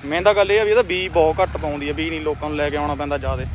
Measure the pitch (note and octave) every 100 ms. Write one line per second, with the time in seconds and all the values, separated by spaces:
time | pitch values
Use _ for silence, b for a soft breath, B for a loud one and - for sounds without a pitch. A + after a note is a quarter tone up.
0 | C#3 E3 F#3+ G#3 F#3+ G#3 G#3 A3 F#3+ F#3
1 | F#3 F3 D#3+ D#3 F#3 - D#3 D3 C#3+ D3
2 | D#3+ D#3+ D3+ D3 D3+ D3+ D3 D3 D3 C#3+
3 | D3 C#3+ C3+ C3+ B2+